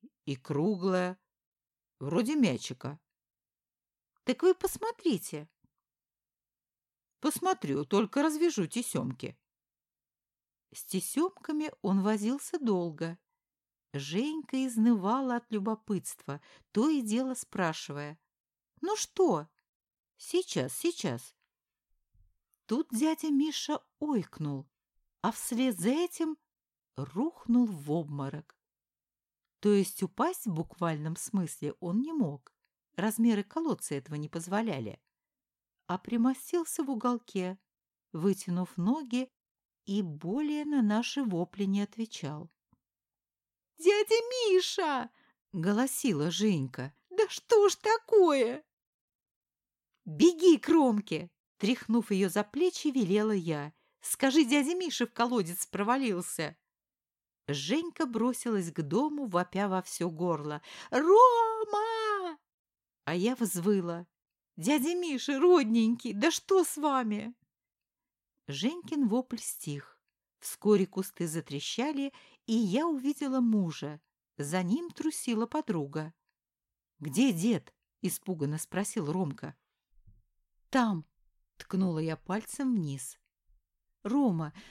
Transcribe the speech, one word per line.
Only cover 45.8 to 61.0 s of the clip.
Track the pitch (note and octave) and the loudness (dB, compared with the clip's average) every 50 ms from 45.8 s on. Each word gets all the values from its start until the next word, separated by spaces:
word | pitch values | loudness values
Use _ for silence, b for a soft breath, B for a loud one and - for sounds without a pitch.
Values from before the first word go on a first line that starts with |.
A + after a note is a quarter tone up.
| C4 C4+ - - - B3 E3+ C#3 D3 F3 | 2 0 -2 -2 0 0 2 2 0 -2
Женька. | - - G#3+ G#3+ F#3 D3 C3+ B2+ - - B2 C#3+ - _ _ _ | 0 0 2 2 2 2 -2 -4 -6 -10 -10 -12 -12 _ _ _
"Да | F4+ G4+ G#4+ - | 0 0 0 0
что | - - - - A#4 G#4 G4+ F#4+ | -2 -8 0 4 6 6 6 6
ж | - | 4
такое?" | - - G#4+ A4+ A4+ - - A4+ G#4 F4+ D#4+ C#4+ C4+ A3+ A#3+ B3+ D4+ - _ _ _ _ _ _ _ _ _ _ _ _ _ _ _ _ _ _ _ _ _ _ _ _ _ _ _ _ | 2 0 0 0 0 2 4 6 8 8 8 6 4 2 2 0 -6 -12 _ _ _ _ _ _ _ _ _ _ _ _ _ _ _ _ _ _ _ _ _ _ _ _ _ _ _ _
"Беги | F3 D#3 C#3+ - F4+ E4+ D#4 F4+ F4+ D#4 | -10 2 6 6 6 6 8 8 8 8
к | - - | 8 6
Ромке!" | C#4+ E4 D#4+ C#4 B3 G#3+ G#3 G#3 - - D3+ F3 F3 - _ _ _ _ | 6 6 6 6 6 4 2 0 -2 -4 -4 -4 -8 -14 _ _ _ _
тряхнув | _ G3+ G#3 B3+ - - - A3 A#3+ - - | _ 0 0 0 0 0 0 0 0 2 2
её | G3+ F#3 G3+ F3+ | 0 0 2 2
за | - G#3 G#3 | 0 -2 -2
плечи, | - - C#4+ F4+ F4+ - - - D4+ | -2 -2 0 0 0 0 0 -2 0
велела | B3 C4+ G#3 E3 G3 G#3 G#3+ A3 | 0 2 2 2 2 2 2 2
я. | G#3 F#3+ D#3+ E3+ D#3 D3 C#3+ D3+ - _ _ _ _ _ | 0 0 0 -2 -4 -4 -6 -10 -12 _ _ _ _ _
"Скажи, | - - - - C4+ C4+ B3+ D#4+ C#4+ | -8 -8 -2 0 2 4 6 4 4
дядя | A3+ D4 D4 C4 D4 F4+ | 6 4 2 2 2 0
Миша | F#4 F#4 D4+ - - A#3+ | -2 -2 -4 -2 -2 -4
в | - - | -4 0
колодец | - A#3 A#3+ B3 A3+ F3 E3 F3+ - - | -2 0 0 2 0 0 -2 -4 -8 -8
провалился!" | - - F#3+ G3+ A3+ B3+ C#4 C4+ A3+ F#3 F3 F3 - - - D#3 D3 D#3+ _ _ _ _ _ _ _ _ _ _ _ _ _ _ _ _ _ _ | -6 -4 -4 -2 0 0 0 0 0 -2 -2 -4 -6 -6 -6 -6 -8 -8 _ _ _ _ _ _ _ _ _ _ _ _ _ _ _ _ _ _
Женька | - C#3+ C#3 C#3 E3 B3 D#4+ E4+ E4 - - D#4+ | -6 -6 -4 -2 -2 -2 0 -2 -4 -4 -4 -4
бросилась | B3+ A3+ G#3+ A3+ B3+ A#3+ - - A#3+ A3 G3 E3+ E3+ | -2 0 0 0 0 0 -2 -4 -2 -2 0 -2 -2
к | D3+ - | -4 -6
дому, | D3+ C#3 E3 A3+ D4 D4+ D4 D4 C4+ | -4 0 0 0 0 0 -2 -4 -6
вопя | G#3 F3 F3+ F3 - - F#3+ G#3 | -2 -2 -2 -2 -2 -2 -2 0
во | G3 F#3 F#3 | 0 0 -2
всё | F3+ - - - E3+ F3 | -4 -6 -6 -6 -4 -6
горло: | D#3+ D#3 F3+ F3 D#3+ D3 D3 D3+ D3+ D3 B B B B B B | -4 -2 -2 -2 0 -2 -4 -6 -8 -8 B B B B B B
"Рома!" | - B3+ | 0 2